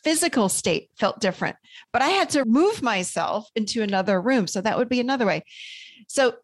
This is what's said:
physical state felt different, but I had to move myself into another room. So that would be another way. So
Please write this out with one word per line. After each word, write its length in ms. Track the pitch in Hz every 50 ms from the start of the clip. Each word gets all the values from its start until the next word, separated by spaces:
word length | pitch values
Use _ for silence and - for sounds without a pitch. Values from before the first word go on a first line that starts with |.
| -
physical 440 | 311 320 311 349 330 - 269 202 185
state 420 | - - - 196 165 165 - _ _
felt 220 | - 214 190 - -
different, 360 | 214 190 180 - 185 - - _ _ - - - - _ -
but 100 | 240 262
I 60 | 311
had 200 | 381 392 339 -
to 140 | - 294 262
move 380 | 220 226 277 349 415 440 - 285
myself 640 | 240 208 185 180 - - 170 165 - - 208 220 - -
into 260 | 226 214 202 - 233 214
another 380 | 202 202 190 190 208 196 185
room. 260 | 180 247 269 247 185
So 140 | - - 196
that 180 | 180 220 - -
would 100 | 247 240
be 120 | 254 247
another 260 | 240 254 269 254 226
way. 160 | 190 156 156 - - - - - - - - - - - 247 220
So 300 | - - 277 262 240 240 -